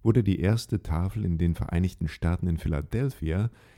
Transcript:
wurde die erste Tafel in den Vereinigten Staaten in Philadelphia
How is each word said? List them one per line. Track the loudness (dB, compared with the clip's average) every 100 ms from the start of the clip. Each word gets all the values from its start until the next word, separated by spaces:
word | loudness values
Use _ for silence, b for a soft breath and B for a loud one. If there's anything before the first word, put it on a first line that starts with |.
wurde | 4 4
die | 4 2
erste | 2 0 -2 -6
Tafel | -2 -2 -2 -2 -2
in | 2
den | 2
Vereinigten | 0 -2 0 0 -2 -8
Staaten | -2 -2 0 0
in | -2
Philadelphia | -2 -2 -2 -4 -4 -4 -4 -2 -2 B B